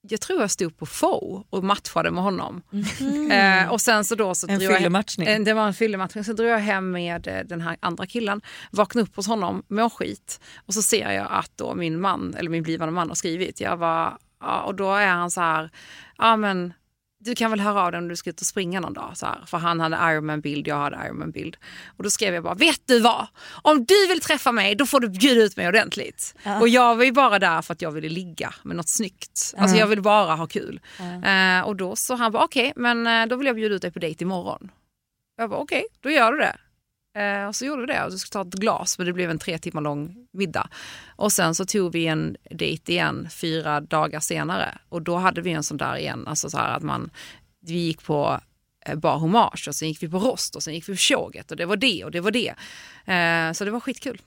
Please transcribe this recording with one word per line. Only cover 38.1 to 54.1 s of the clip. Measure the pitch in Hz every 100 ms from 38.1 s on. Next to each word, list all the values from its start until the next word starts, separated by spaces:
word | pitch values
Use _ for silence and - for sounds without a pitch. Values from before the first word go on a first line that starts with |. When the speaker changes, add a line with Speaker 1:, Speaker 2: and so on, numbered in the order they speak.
Speaker 1:
så | 190
skulle | - 208
ta | 185
ett |
glas, | 190 214 - 190 -
men | 175
det |
blev | 180 175
en | 165
tre | - 160
timmar | 165 160
lång | 147 147 156 208 247
middag. | 185 190 - - - - - - -
Och | 208
sen | - 165
så | 165
tog | 190 214 180
vi | 170 165
en | 156 156 - -
dejt | 165 160 156 -
igen | 175 156 139 156
fyra | - 170 160 156 147
dagar | 151 156 151 151
senare. | - 165 147 185 - - _
Och | 175
då | 156 175
hade | 185 165
vi | 175
en | 160
sån | 147 151
där | 156 135
igen. | 147 - -
Alltså | 156 151
så | 147
här | - 123
att |
man, | 151 127 - - - - _ _ 165
vi |
gick | 170 170 156
på, | - 151 139 135 _ _ _ _ -
eh, |
Bar | 160 156 139
Hommage | 160 226 208 - -
och |
sen | 143 156
gick | 151
vi | 160
på | 180
Rost | 240 - - -
och |
sen | -
gick | 160 160
vi |
på | 185
Tjoget | - 277 - - -
och | -
det | 175
var | 202
det | 254 180
och | 117
det | 175
var | 190
det. | 233 202 - - - - - -
Eh, | 180 170 165 160
så | 170
det | 202
var | 233
skitkul. | 269 240 277